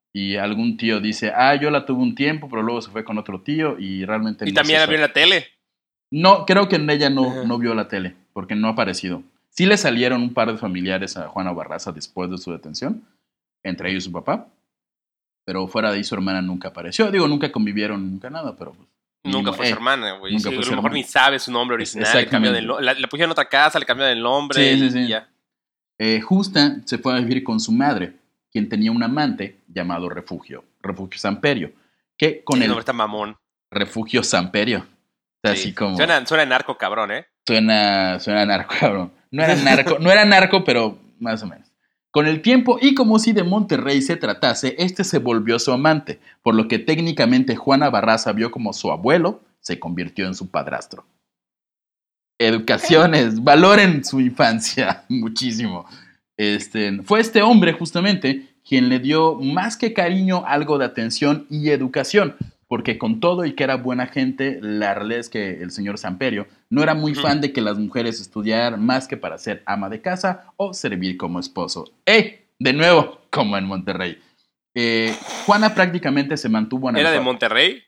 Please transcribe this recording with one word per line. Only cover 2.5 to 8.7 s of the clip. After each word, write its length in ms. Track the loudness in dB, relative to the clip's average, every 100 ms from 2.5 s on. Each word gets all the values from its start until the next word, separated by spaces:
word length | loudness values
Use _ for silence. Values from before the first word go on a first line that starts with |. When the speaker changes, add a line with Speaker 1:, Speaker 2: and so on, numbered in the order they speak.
| -6
Speaker 1:
luego 200 | -4 -4
se 80 | -8
fue 140 | -12
con 120 | -8 -8
otro 220 | -8 -10
tío", 380 | -6 -2 -2 -4
y 260 | -8 -6
realmente 420 | -4 -2 -4 -4 -2
Speaker 2:
Y 60 |
Speaker 1:
no 40 | 0
Speaker 2:
también 220 | 4 4
Speaker 1:
se 60 | 4
Speaker 2:
la 40 |
vio 60 | 2
en 60 |
Speaker 1:
sabe. 60 | 2
Speaker 2:
la 40 |
tele. 320 | 4 4 2 -2 _ _ _ _ _ -8
Speaker 1:
No, 340 | 4 6 6
creo 240 | 6 4 4
que 80 | 0
ella 320 | 2 2 2
no, 220 | 2 0
Speaker 2:
Ajá. 140 | -2
Speaker 1:
no 140 | -4 -2
vio 160 | -2
la 140 | -2 -4
tele, 260 | -6 -8 -12 _
porque 200 | -12 -6
no 140 | -2
ha 40 | -2